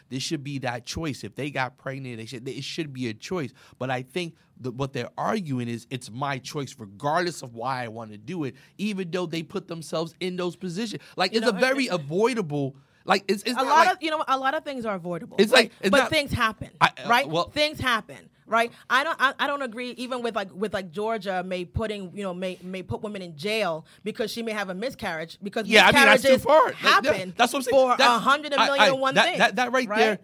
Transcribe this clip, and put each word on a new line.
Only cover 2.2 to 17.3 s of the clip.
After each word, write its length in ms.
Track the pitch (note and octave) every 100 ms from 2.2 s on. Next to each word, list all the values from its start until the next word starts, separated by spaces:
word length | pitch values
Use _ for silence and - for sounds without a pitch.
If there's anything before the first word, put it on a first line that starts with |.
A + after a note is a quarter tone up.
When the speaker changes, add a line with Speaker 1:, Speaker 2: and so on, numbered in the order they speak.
| A2
Speaker 1:
should, 220 | B2 C3+
it 160 | A2+
should 260 | C3+ - D3+
be 160 | C3 B2
a 60 |
choice. 380 | A2 - F#3 B2+ - - -
But 120 | B2+
I 100 | B2+
think 340 | C3 F#3 E3+ - _ -
that 80 | B2
what 220 | A#2 C#3
they're 160 | C3 A#2+ -
arguing 500 | D#3+ A3 D#3+ B2+ A#2+
is, 180 | A#2 -
"It's 200 | B2+ -
my 280 | A2+ C#3+ C3+
choice 360 | C#3 D3+ C#3 -
regardless 640 | G#2 G2 C#3+ D#3+ F3 -
of 100 | B2+
why 300 | A2+ A#2+ C3
I 40 | A#2+
wanna 280 | A2+ A2+ G#2+
do 280 | A2 F3+
it," 100 | C#3 - _ -
even 320 | G#3 F#3+ F3+
though 160 | F3+ F3
they 160 | E3
put 260 | D3+ G3 F3+
themselves 460 | E3 D3 D#3+ E3 -
in 160 | F3+ F3+
those 200 | F3+ E3+
positions. 460 | F#3 E3+ A#3 - - -
Like, 160 | F#3+
Speaker 2:
You 80 | A3
Speaker 1:
it's 100 | A#3
Speaker 2:
know, 40 | G#3
Speaker 1:
a 20 |
very 240 | B3+ C4+ A#3+
Speaker 2:
it 40 |
Speaker 1:
avoidable, 840 | F3+ C#3 E3+ A3+ A#3+ E3 D3 C#3 - _ _
like, 200 | - G3 -
it's, 140 | G3+
it's 100 | A#3
Speaker 2:
A 40 | B3
Speaker 1:
not 100 | C4+
Speaker 2:
lot 200 | D4+ E4+
Speaker 1:
like 100 | F#4
Speaker 2:
of, 60 |
you 80 | D#4+
know, 140 | D#4 C#4
a 120 | C4+
lot 160 | C4
of 100 | D#4
things 220 | D4+ C4+ A3+
are 80 |
avoidable, 420 | F#3+ F3 E3+ - -
Speaker 1:
It's 140 | G#3+
Speaker 2:
right? 120 | B3
Speaker 1:
like, 80 | A3+ -
it's 80 | G3+
Speaker 2:
But 80 | G#3+
Speaker 1:
not 120 | A3+
Speaker 2:
things 220 | D#4 C#4+
happen, 380 | - A3+ G#3+ - -
Speaker 1:
I, 60 | - -
uh, 40 | C3+
Speaker 2:
right? 180 | A#3+
Speaker 1:
well 220 | C#4